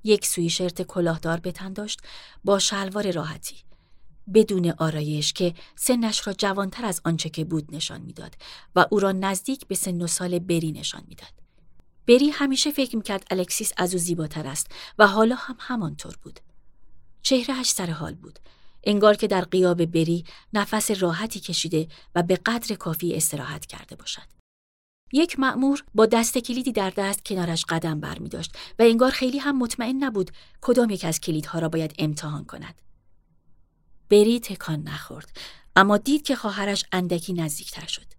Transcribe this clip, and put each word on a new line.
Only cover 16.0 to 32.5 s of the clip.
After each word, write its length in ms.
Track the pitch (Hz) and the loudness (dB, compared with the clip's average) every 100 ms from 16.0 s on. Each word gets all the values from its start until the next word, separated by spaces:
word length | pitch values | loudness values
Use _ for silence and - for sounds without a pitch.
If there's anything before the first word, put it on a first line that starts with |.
| - - | -14 -16
بود. 180 | - - - - - - - - - - | -16 -18 -20 -20 -20 -20 -18 -18 -18 -8
چهره‌اش 480 | - 262 240 262 247 | 2 2 2 -4 -2
سر 200 | - 175 | -2 -2
حال 260 | 160 165 - | -6 -8 -10
بود، 240 | - - - - - - | -18 -20 -20 -20 -20 -6
انگار 320 | - 208 208 208 | 0 6 6 6
که 120 | 208 | 2
در 140 | 190 | 0
غیاب 440 | - 185 180 175 170 | 2 4 4 4 2
بری 400 | 170 160 170 - - _ | 2 2 0 -4 -20 _
نفس 380 | 214 202 214 214 | -4 0 0 0
راحتی 480 | 196 175 165 220 196 | 0 0 0 -4 -6
کشیده 480 | - 170 160 160 165 - - 170 | -6 -4 0 -2 -2 -10 -4 -2
و 80 | |
به 120 | 175 185 | 2 2
قدر 400 | - 233 233 202 | 2 -2 -4 -6
کافی 400 | 180 160 170 - | -4 -4 -2 0
استراحت 500 | - 143 131 151 - | -2 -4 -8 -10 -12
کرده 300 | - - - | -18 -18 -14
باشد. 440 | - - - _ _ _ _ _ _ _ - | -12 -12 -14 _ _ _ _ _ _ _ -2
یک 260 | 262 339 - | 2 2 2
مأمور 440 | 262 226 269 277 - 208 | 0 2 2 2 0 4
با 100 | 220 | 6
دست 320 | 226 233 254 | 6 2 -2
کلیدی 340 | 240 240 254 | -2 -4 -2
در 180 | 220 190 | -2 -2
دست 360 | 190 196 202 - | -2 -2 -4 -4
کنارش 400 | 190 170 165 - | -4 -2 -2 -2
قدم 300 | 165 165 156 | -2 -2 -4
برمی‌داشت 520 | 143 - 143 - 165 - - - | -6 -10 -10 -10 -10 -12 -14 6
و 40 | |
انگار 280 | 233 226 254 | 6 8 4
خیلی 260 | - 262 277 | 2 -2 -2
هم 200 | 277 277 | -2 0
مطمئن 460 | 233 - 233 262 | -2 -2 -4 -2
نبود 280 | 269 208 185 - - - | -2 -2 -4 -8 -20 -6
کدام 280 | - 240 233 | 2 4 4
یک 160 | 185 180 | 0 -2
از 140 | 160 | -4
کلیدها 400 | - 156 151 170 | -2 -4 -4 -2
را 100 | 165 | -2
باید 260 | 160 156 - | -2 -4 -2
امتحان 480 | 156 151 151 147 | -4 -2 -6 -8
کند. 360 | - | -10